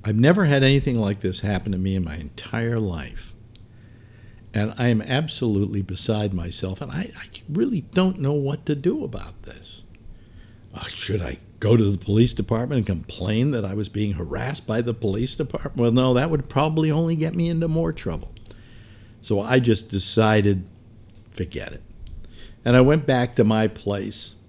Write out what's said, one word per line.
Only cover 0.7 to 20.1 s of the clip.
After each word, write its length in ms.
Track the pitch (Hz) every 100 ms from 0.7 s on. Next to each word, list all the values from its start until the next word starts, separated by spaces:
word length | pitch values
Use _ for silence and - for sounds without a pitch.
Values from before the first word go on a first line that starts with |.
| 139 139 120
like 240 | 101 101
this 180 | 92 92
happen 320 | 104 95 107
to 60 | 92
me 180 | 95 95
in 80 |
my 120 | 82 78
entire 640 | 73 - - 113 117 117
life. 540 | 104 80 73 - - - - - - - - - - - - - -
And 200 | 107 107 -
I 100 | 123
am 140 | 110
absolutely 800 | 107 131 156 - 120 101 101 101
beside 520 | 95 92 - 104 104
myself, 480 | 95 87 - 95 95
and 100 | 143
I, 200 | 147 214 -
I 100 | - - -
really 340 | 156 262 208
don't 380 | - - 185 185
know 140 | 139
what 320 | 147 139 139 -
to 100 | 147
do 300 | 165 294 151
about 380 | - - -
this. 400 | - - - - - - - - - - - - -
Uh, 100 | -
should 380 | - - - 101
I 160 | 76 64 - -
go 160 | 104 117
to 60 | 101
the 120 | 98
police 360 | - 104 120
department 460 | - 101 113 123 139
and 60 | 101
complain 680 | 87 - - 95 110 135
that 120 | 123
I 100 | 98 101
was 120 | 101
being 260 | 104 107
harassed 540 | 80 85 - 127 147 -
by 140 | 110
the 120 | 120
police 420 | 113 107 101 131 -
department? 420 | 139 - 143 -
Well, 140 | 117
no, 220 | 123 127
that 160 | 123 156
would 200 | 151 135
probably 420 | 135 156 160 156
only 240 | 156 165 165
get 180 | 160
me 140 | 175 170
into 220 | 165 165
more 240 | 160 165
trouble. 400 | 165 - 80 - - - - - - - - - -
So 180 | - 101
I 200 | 113 127
just 280 | 120 107 -
decided, 800 | 98 -